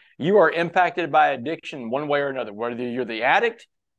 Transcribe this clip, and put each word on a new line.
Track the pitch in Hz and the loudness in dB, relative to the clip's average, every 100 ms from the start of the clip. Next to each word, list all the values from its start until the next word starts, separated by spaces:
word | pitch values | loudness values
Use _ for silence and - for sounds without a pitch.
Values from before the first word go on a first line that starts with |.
| _ - | _ -6
you | 151 208 | 2 6
are | 160 | 6
impacted | 156 170 185 175 175 160 | 2 0 0 0 0 0
by | 156 147 | 4 2
addiction | 135 127 160 - 151 113 | 2 -6 -8 -10 -12 -6
one | 135 151 | -6 -2
way | 143 | 0
or | 143 | -2
another, | 131 107 | -4 -8
whether | 104 120 | -6 -6
you're | 120 123 120 | -4 -6 -4
the | 117 110 | -6 -2
addict, | 127 185 226 233 _ _ _ | 2 2 0 -4 _ _ _